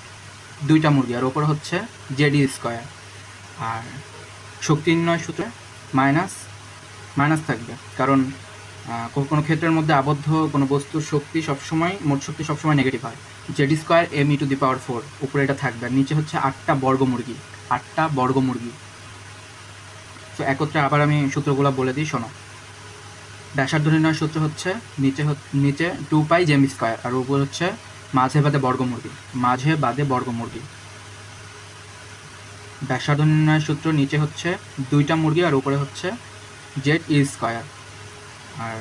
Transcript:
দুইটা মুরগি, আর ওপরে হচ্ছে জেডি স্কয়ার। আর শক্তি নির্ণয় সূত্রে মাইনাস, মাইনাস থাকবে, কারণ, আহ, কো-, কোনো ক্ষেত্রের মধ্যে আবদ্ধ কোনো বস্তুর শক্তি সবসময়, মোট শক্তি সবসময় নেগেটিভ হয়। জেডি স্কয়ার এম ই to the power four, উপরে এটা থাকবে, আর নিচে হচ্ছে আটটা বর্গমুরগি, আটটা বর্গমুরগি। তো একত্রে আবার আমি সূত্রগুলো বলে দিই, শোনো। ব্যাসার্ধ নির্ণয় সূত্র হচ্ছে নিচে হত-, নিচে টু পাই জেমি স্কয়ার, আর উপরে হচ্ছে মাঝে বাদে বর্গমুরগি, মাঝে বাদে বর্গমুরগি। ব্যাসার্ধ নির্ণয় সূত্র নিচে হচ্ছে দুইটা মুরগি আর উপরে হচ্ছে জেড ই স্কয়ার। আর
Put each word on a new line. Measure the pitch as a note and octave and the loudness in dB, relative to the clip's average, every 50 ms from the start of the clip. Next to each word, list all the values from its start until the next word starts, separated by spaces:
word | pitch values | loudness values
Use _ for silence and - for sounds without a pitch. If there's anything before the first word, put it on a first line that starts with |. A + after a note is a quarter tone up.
| - - - - - - - - - - - - D3 C#3 | -16 -18 -18 -18 -18 -18 -18 -18 -18 -16 -10 -2 2 4
দুইটা | D#3 D#3 D#3 D3+ | 6 6 6 6
মুরগি, | C#3+ C3+ B2+ A#2 A#2+ | 6 6 4 2 0
আর | B2 C3 | 0 0
ওপরে | C3 C3+ D#3 D3+ | 0 2 2 2
হচ্ছে | D#3 D3 D3+ - - F3 F#3 A3+ A#3 - - - - C3+ | 2 2 0 -2 -2 -2 -2 -2 -4 -10 -12 -10 -4 0
জেডি | C3 D3 D3 C#3 D3 C3+ | 2 4 4 6 4 4
স্কয়ার। | C3 - - - A#2 A#2 A#2 A#2 - - - - - - - - - - - - - - - | 2 0 -2 -4 -4 -4 -6 -8 -12 -16 -16 -18 -18 -16 -16 -16 -16 -18 -18 -18 -16 -12 -8
আর | A2+ A2+ A2+ A2+ A#2+ B2+ B2 D3 - - - - - - - - - - - - | -6 -6 -6 -6 -8 -10 -12 -14 -14 -16 -16 -16 -16 -18 -18 -18 -18 -16 -12 -4
শক্তি | - - D#3 D3+ - E3+ E3 | 0 2 2 2 4 2 2
নির্ণয় | E3 E3+ E3+ E3+ D#3+ | 4 4 2 2 0
সূত্রে | - - E3 - F3+ A#3 - - - - - - - - - | -2 -4 -6 -6 -6 -6 -8 -14 -18 -18 -18 -18 -8 -2 2
মাইনাস, | C3+ C3+ C#3 C#3+ E3 F#3 F#3+ - - - - - - - - - - - - - - - - - D3+ | 4 4 6 4 4 2 0 -6 -12 -14 -16 -16 -18 -18 -18 -18 -18 -18 -18 -18 -18 -14 -6 0 2
মাইনাস | C#3+ D3+ D#3+ D3+ - | 2 4 2 2 0
থাকবে, | - B2 A2 A#2 - A#2+ - - - - | -2 -4 -4 -6 -10 -12 -12 -14 -8 -4
কারণ, | - C3 C3+ C#3 C3+ C3 | 0 2 4 4 4 2
আহ, | C3 C3+ - - - - - - - - - - A#2+ A#2 A#2 A#2 A#2 - | 0 -2 -10 -14 -18 -18 -18 -18 -18 -18 -14 -10 -8 -6 -6 -6 -4 -2
কো-, | C#3+ C#3 | -2 0
কোনো | C#3 D#3 D3+ | 2 2 2
ক্ষেত্রের | D3+ D3+ D#3+ D#3 E3+ E3 | 2 2 2 2 4 4
মধ্যে | D#3+ D#3+ D#3 D#3 D#3 | 4 4 4 4 4
আবদ্ধ | C3+ C3 D3 D3 C#3 - D3 D#3 D#3 D#3 D3 | 4 4 2 0 0 2 2 2 4 2 2
কোনো | - C#3 C#3 | 2 2 2
বস্তুর | C3 C#3+ C#3 C#3 - - D#3 | 4 2 0 0 -2 -4 -4
শক্তি | D3 - D#3 D3 D3 - - D#3+ | -2 0 -2 -2 -2 -2 -4 -4
সবসময়, | D#3 D3+ C#3 C3+ - - E3 D#3+ E3+ F3+ G3 G3+ F3+ | -2 -2 -4 -4 -4 -2 0 0 0 0 -2 -2 0
মোট | D3 C#3 C#3 | 0 0 0
শক্তি | - - D3+ - D3 | -2 -6 -8 -6 -4
সবসময় | - D3 D3 - D#3 D3+ | -4 -4 -2 2 4 4
নেগেটিভ | C#3 C3 C3 B2+ A2+ A2+ | 4 4 2 0 -2 -6
হয়। | A#2 A#2 - - - - - - - C3+ | -8 -10 -12 -16 -18 -18 -14 -10 -4 0
জেডি | - C#3+ C3+ D#3+ | 2 4 4 4
স্কয়ার | D3+ - - E3+ E3+ E3+ E3+ | 2 2 4 6 6 4 4
এম | C#3 D3 C#3+ D3+ | 2 2 4 4
ই | C#3+ C#3 | 4 4
to | D#3 | 2
the | C3+ C3+ C3 | 0 2 2
power | C#3+ C3 C3 B2+ - - | 2 2 2 0 -2 -4
four, | B2 A#2 - - - - | -4 -4 -6 -8 -10 -6
উপরে | C#3 C3 - C#3+ C#3 | -6 -2 2 2 2
এটা | C3+ C3+ | 2 2
থাকবে, | - C#3+ B2+ A#2 A#2 B2 | 0 -2 -4 -2 -4 -2
আর | A#2+ | 2
নিচে | B2+ C3+ C3+ - D3+ | 2 4 4 4 2
হচ্ছে | D#3 D3+ - - - | 0 0 0 0 0
আটটা | - C3+ C#3 - - - D3+ | 0 0 0 0 0 0 2
বর্গমুরগি, | C3+ C3 C3 C3 C3 C3+ B2+ B2 A#2+ A2 - A2 - - - - - - - | 4 4 4 4 4 4 4 2 0 -2 -6 -8 -10 -12 -16 -16 -10 -4 -2
আটটা | B2 B2 - - - - D#3 D#3 | -2 -2 -2 -2 0 0 0 2
বর্গমুরগি। | D3 C3 B2+ B2+ C3 C3+ C3 B2+ A#2+ A#2 A#2+ A#2+ - - - - - - - - - - - - - - - - - - - - - - - - - - - - - - - - - | 2 2 2 4 4 4 4 2 0 -2 -6 -10 -10 -12 -16 -18 -18 -18 -18 -18 -18 -18 -18 -18 -18 -18 -18 -18 -18 -18 -18 -18 -18 -18 -18 -18 -18 -18 -18 -18 -18 -18 -18 -12 -8
তো | - D3 | -4 0
একত্রে | C3+ C3+ C3+ D3+ D3 - D#3 | 0 0 0 0 0 2 2
আবার | C#3+ C3+ D3 D3 | 2 4 4 4
আমি | D3 D3 D3+ D3 C#3+ C3+ - | 4 6 4 4 4 2 0
সূত্রগুলো | D3 C#3+ D3+ C#3 C3+ C#3+ C#3+ | 0 0 2 4 4 4 4
বলে | C3 C3 C3 C3 | 4 2 2 0
দিই, | C3 D3 D#3 | 0 0 -2
শোনো। | D3+ - A#2+ A#2 G#2+ - - - - - - - - - - - - - - - - - - - - - - - - - | -2 -2 -2 -4 -4 -10 -14 -18 -18 -18 -18 -18 -18 -18 -18 -18 -18 -18 -18 -18 -18 -18 -18 -18 -18 -18 -18 -14 -6 -2
ব্যাসার্ধ | C#3 C3+ - E3 D#3 D3 D#3+ | -2 0 2 2 2 4 6
নির্ণয় | D#3 D#3+ D#3+ D#3+ D#3 | 6 6 6 4 2
সূত্র | - D#3+ D#3 - D#3+ | 2 0 -2 0 0
হচ্ছে | D#3 D3+ D3+ - - F3+ G3 A#3 - - - D3 | 0 0 -2 -2 -4 -4 -4 -4 -6 -8 -2 0
নিচে | C3+ C3+ C3+ - | 2 2 2 2
হত-, | D3 D3+ C#3+ - - - - | 0 0 0 -2 -4 -2 2
নিচে | C#3 C#3 C#3+ C#3 - D#3+ F3 E3 - D3+ - | 2 4 4 2 2 0 -2 -2 -4 -2 2
টু | D#3 D#3 D3+ D3+ | 2 4 4 6
পাই | E3 F3 F3+ | 4 4 6
জেমি | D3+ D3 C#3 C#3 C3+ | 6 6 6 6 4
স্কয়ার, | - - A#2+ A2+ A2+ G#2+ - | 2 0 -2 -2 -2 -2 -2
আর | B2 B2 | -2 -2
উপরে | C3 B2 C3 C#3 C#3 | 0 0 2 2 2
হচ্ছে | C#3 C#3 - - E3+ F#3 A3 - - - - - - - - | 0 0 -2 -2 -2 -2 -2 -4 -10 -16 -18 -18 -6 0 2
মাঝে | C3 B2+ C3 - D3+ | 4 4 4 4 4
বাদে | C#3+ D3 C#3 C#3 | 4 4 4 2
বর্গমুরগি, | C3 B2+ B2+ B2+ B2+ B2 A#2+ A#2 - - - - - - - | 2 2 2 2 0 0 -2 -4 -8 -10 -12 -14 -12 -8 -2
মাঝে | B2+ B2 B2 B2+ B2+ B2+ D3+ D#3+ | 2 2 2 4 4 4 2 2
বাদে | D3+ C3+ A#2+ A#2+ C#3 D3 | 4 2 2 2 2 0
বর্গমুরগি। | C#3 B2+ B2 B2 B2 A#2 A#2 A2+ - - A2 - - - - - - - - - - - - - - - - - - - - - - - - - - - - - - - - - - - - - - - - - - - - C#3 B2 | 2 2 0 0 -2 -4 -4 -4 -6 -8 -10 -12 -14 -16 -18 -18 -18 -18 -18 -16 -16 -16 -16 -16 -16 -16 -16 -16 -16 -16 -16 -18 -18 -18 -18 -18 -18 -18 -18 -18 -18 -18 -18 -18 -18 -18 -18 -18 -18 -18 -18 -18 -16 -12 -6 -4 -2
ব্যাসার্ধ | B2+ B2 - - D3 C#3+ | -2 0 0 2 2 4
নির্ণয় | D3+ D#3 D#3 D#3 D#3 D#3 D#3 D#3 | 4 4 6 6 6 6 4 4
সূত্র | D3+ D#3+ D3 D3 - D#3+ | 2 0 -2 0 0 2
নিচে | D#3 D3 C#3 C3+ D3+ D3 | 4 4 2 2 2 2
হচ্ছে | D3+ D3 - - - E3+ F#3 G3+ - - - - C3+ B2+ | 0 0 -2 -2 -2 -2 -2 -4 -6 -10 -8 -8 -2 2
দুইটা | D3 D3 C#3+ C#3+ E3 | 4 4 4 4 2
মুরগি | D#3+ D#3+ D#3 D3+ E3+ F3 | 2 4 4 4 4 4
আর | E3 C#3 | 4 4
উপরে | C3+ C3+ C#3 C#3 | 2 2 2 0
হচ্ছে | C#3+ C#3 C#3 - - - F#3 A#3 A#3 - - - - - - - - - - - D3 C3 | 0 0 -2 -6 -6 -6 -4 -6 -6 -10 -14 -18 -18 -18 -18 -18 -18 -14 -10 -6 -2 2
জেড | C#3+ D3+ E3 D#3+ - | 2 2 2 2 2
ই | D#3 D3 C3+ | 4 4 4
স্কয়ার। | C#3 - - - A#2+ A#2 A#2 - - - - - - - - - - - - - - - - - - - - | 2 0 -4 -4 -4 -4 -4 -8 -12 -16 -18 -18 -18 -16 -16 -16 -16 -16 -18 -18 -18 -18 -18 -18 -14 -10 -8
আর | A2+ A2+ A2+ A2 | -8 -8 -8 -8